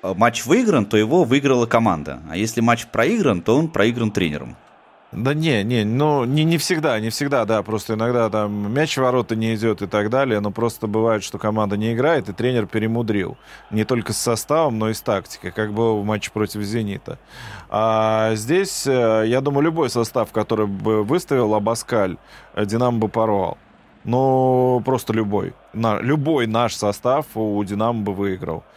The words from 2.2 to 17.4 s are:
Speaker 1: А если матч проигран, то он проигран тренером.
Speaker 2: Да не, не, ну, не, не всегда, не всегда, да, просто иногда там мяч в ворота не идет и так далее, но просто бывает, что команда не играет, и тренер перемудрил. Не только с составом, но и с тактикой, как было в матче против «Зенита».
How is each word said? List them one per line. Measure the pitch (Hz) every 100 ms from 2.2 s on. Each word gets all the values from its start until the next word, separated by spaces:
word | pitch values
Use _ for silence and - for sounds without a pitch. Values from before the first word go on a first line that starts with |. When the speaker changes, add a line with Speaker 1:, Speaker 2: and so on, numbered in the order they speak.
| 78
Speaker 1:
А | 85
если | 110 113
матч | 117 117 -
проигран, | - 127 226 160 92
то | 82 123
он | 160
проигран | 160 107 120 113
тренером. | 101 87 73 64 - - - _ - _
Speaker 2:
Да | 80 123
не, | 151 160 120
не, | 101 123 104
ну, | 120 151 143 120
не, | 147
не | 156 165
всегда, | - 170 151 113
не | 113
всегда, | - 143 139 107
да, | 110
просто | 104 110 -
иногда | 110 117 123 113
там | 107 104 104 101
мяч | 127 156 -
в |
ворота | 131 127 113 113
не | 113 110
идет | 113 101
и | 98
так | 107 104
далее, | 127 135 107
но | 101
просто | 101 117 113 110
бывает, | 107 113 110
что | - 98
команда | 110 107 104 104
не | 110
играет, | 117 139 160 95
и |
тренер | 92 120 123 101
перемудрил. | 110 110 117 113 101 90 - - - -
Не | 107 107
только | 123 110
с | 107
составом, | - 113 - 151 156 110
но | 110
и |
с | 110
тактикой, | - 101 - - 92
как | 90 107
было | 104 117
в | 107
матче | 101 107 -
против | 107 107 104
«Зенита». | 101 113 107 98 - - - -